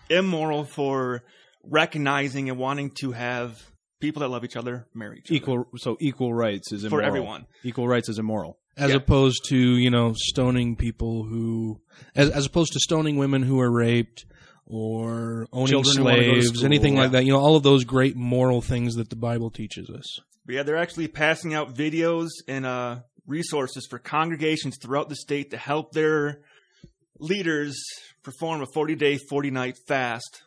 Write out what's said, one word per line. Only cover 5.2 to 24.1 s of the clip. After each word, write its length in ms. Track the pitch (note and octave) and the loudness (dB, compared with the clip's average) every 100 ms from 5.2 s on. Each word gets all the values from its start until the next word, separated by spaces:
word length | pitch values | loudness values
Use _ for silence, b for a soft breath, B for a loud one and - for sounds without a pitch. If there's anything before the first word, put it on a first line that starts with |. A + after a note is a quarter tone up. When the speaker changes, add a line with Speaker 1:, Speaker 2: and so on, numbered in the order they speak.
| - | -2
Speaker 1:
other. 40 | D3+ | -2
Speaker 2:
Equal, 300 | C3+ B2 - B2 | 0 -4 -4 -8
so 200 | B2+ A2+ | -6 -2
equal 320 | D3+ - B2 | -2 -2 -2
rights 400 | A#2 A2+ G2+ - | 0 0 -2 -6
is 100 | G#2 | -8
Speaker 1:
For 40 | G#2+ | -2
Speaker 2:
immoral. 200 | D3+ C#3 | 0 0
Speaker 1:
everyone. 380 | - - D2+ - b | -2 -6 -12 -18 b
Speaker 2:
Equal 240 | B2+ A#2+ A#2+ | -8 -4 0
rights 200 | A#2+ A#2 | 0 -2
is 120 | G#2+ | -4
immoral. 400 | A2 G#2+ D#2 - _ - | -4 -4 -6 -14 _ -2
Speaker 3:
As 140 | C#3 | 0
Speaker 1:
Yeah. 60 | C3+ | 2
Speaker 3:
opposed 480 | C3+ C#3 C3+ B2 - | 4 6 4 2 0
to, 80 | C3 | 2
you 320 | B2 B2 B2 | 4 4 4
know, 240 | A#2+ A#2 A2 | 4 2 -2
stoning 600 | - - B2+ B2 A#2+ A2+ | -4 0 0 2 0 -2
people 480 | A#2 - A#2 A2+ | -4 -4 -4 -4
who, 580 | A2 A2+ A2+ A2+ A2 A2 _ b b | -4 -4 -4 -4 -4 -8 _ b b
as, 160 | - C#3+ | 2 4
as 160 | C#3+ C#3 | 2 0
opposed 280 | F3 D#3 | 0 0
to 60 | C3 | 0
stoning 380 | - D#3+ D#3 C#3+ | 0 0 2 0
women 240 | C#3 C3+ | 2 2
who 180 | C3 C3 | 2 2
are 100 | B2 | 4
raped 540 | A#2 A#2 A#2+ A#2 - - b b b - | 4 4 2 0 -6 -20 b b b -12
or 800 | A2+ A2 A2+ A2+ A#2 A2+ A2+ A2+ | -8 -6 -4 -4 -6 -6 -6 -6
owning 160 | B2+ C3 | -2 2
Speaker 2:
Children 280 | C#3 B2+ C3+ | 4 4 4
who 60 | |
wanna 140 | B2+ A#2+ | 6 6
go 160 | A#2+ A#2+ | 6 6
to 60 | |
Speaker 3:
slaves, 200 | A#2+ A#2 | 4 2
anything 300 | C#3 D3 C#3+ | 4 6 6
Speaker 2:
school. 100 | C3+ | 4
Speaker 3:
like 80 | C3 | 4
Speaker 2:
Yeah. 60 | B2+ | 4
Speaker 3:
that. 60 | C3 | 6
You 60 | |
know, 60 | C#3 | 6
all 160 | D3 D#3 | 8 8
of 80 | |
those 200 | C#3 C#3 | 8 6
great 320 | A#2+ C3 C3+ B2+ | 6 2 2 2
moral 460 | B2 B2 B2+ B2 | 0 2 4 2
things 320 | - B2 A#2+ A#2 | 0 0 0 -2
that 120 | A2 | -6
the 60 | A2+ | -4
Bible 340 | A#2 A#2 A2+ | -4 -2 -4
teaches 400 | - G#2+ - F2 | -8 -10 -12 -14
us. 300 | F2 - - _ _ - | -14 -14 -16 _ _ -8
Speaker 1:
But 80 | |
yeah, 80 | B2+ | -4
they're 160 | C#3+ D#3+ | -2 -2
actually 300 | E3+ E3+ D#3 | -2 -4 -6
passing 480 | - D#3 D#3+ E3+ D#3 | 0 0 0 -2 -4
out 180 | C3+ | -4
videos 540 | B2 D#3 D#3+ E3 E3 E3 - - | -4 -2 0 0 0 -4 -8 -8
and, 160 | C3+ C3 | -6 -4
uh, 320 | B2+ B2 A#2+ - _ - | -4 -6 -8 -14 _ -8
resources 600 | D#3 E3+ D3 B2+ C3 - | -6 -4 -4 -4 -8 -14
for 100 | B2 | -14
congregations 760 | - | -6